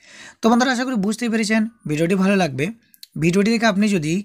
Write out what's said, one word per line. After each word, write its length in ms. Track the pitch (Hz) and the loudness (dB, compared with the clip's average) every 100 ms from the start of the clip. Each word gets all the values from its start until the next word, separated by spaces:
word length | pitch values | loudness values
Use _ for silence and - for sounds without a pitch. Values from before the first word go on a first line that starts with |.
| - - - - | -20 -20 -20 -4
তো 40 | 220 | 2
বন্ধুরা, 200 | 240 269 240 | 2 2 0
আশা 80 | 262 | -2
করি 100 | 240 190 | -2 -2
বুঝতেই 240 | 214 240 | -2 -2
পেরেছেন, 280 | 220 202 220 220 - - | -2 0 0 -2 -6 -6
ভিডিওটি 260 | 151 170 196 | -2 0 2
ভালো 120 | 190 202 | 2 2
লাগবে। 220 | 165 131 165 233 _ - - - | 0 -2 -6 -6 _ -20 -14 -2
ভিডিওটি 260 | 165 185 202 | 0 2 2
দেখে 140 | 226 226 | 2 0
আপনি 120 | 190 214 196 | 2 0 0
যদি 180 | 151 185 | -2 -4